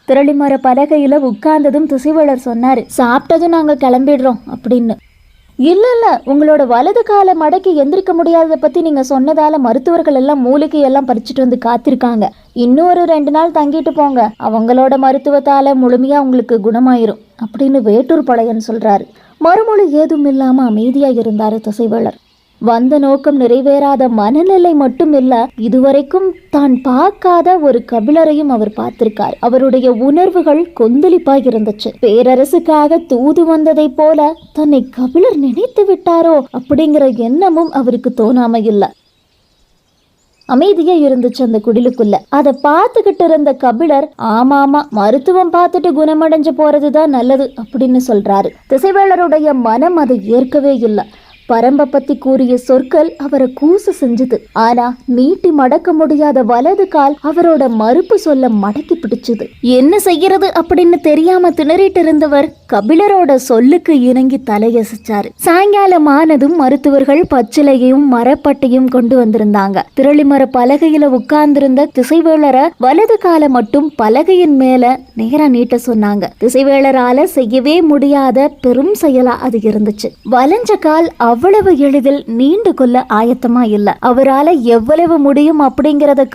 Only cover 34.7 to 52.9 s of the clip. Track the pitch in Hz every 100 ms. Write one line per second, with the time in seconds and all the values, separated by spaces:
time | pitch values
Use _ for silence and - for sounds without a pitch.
34.7 | 269 254 247 254 320 494 320 269 233 508
35.7 | 415 403 370 349 339 330 302 254 254 -
36.7 | 285 311 294 269 233 233 294 381 330 320
37.7 | 277 247 240 254 254 220 254 233 233 220
38.7 | 208 185 - _ _ _ _ _ _ _
39.7 | _ _ _ _ _ _ _ - 254 381
40.7 | 370 320 339 277 254 247 254 240 220 233
41.7 | 226 240 247 214 - - 277 285 262 294
42.7 | 320 453 453 403 - 339 311 285 262 247
43.7 | 233 320 277 302 - 226 220 262 277 277
44.7 | 294 294 214 311 277 370 359 349 349 349
45.7 | 359 349 285 311 311 320 311 302 269 302
46.7 | 294 285 302 311 262 254 269 262 - 214
47.7 | 220 262 254 254 208 202 196 190 - -
48.7 | 262 392 392 392 359 349 302 302 269 233
49.7 | 233 330 339 269 240 196 240 254 294 277
50.7 | 254 226 208 - - - - - 226 254
51.7 | 285 285 285 277 285 262 262 247 247 262
52.7 | 262 262